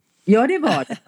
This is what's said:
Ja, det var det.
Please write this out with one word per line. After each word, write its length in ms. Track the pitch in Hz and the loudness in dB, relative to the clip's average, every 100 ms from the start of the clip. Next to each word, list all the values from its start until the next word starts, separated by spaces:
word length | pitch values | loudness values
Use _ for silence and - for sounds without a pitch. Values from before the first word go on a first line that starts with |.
| _ _ - | _ _ 0
Ja, 220 | 214 262 | 2 2
det 120 | 370 | 0
var 260 | 302 156 - | 0 -2 -4
det. 100 | 233 | -10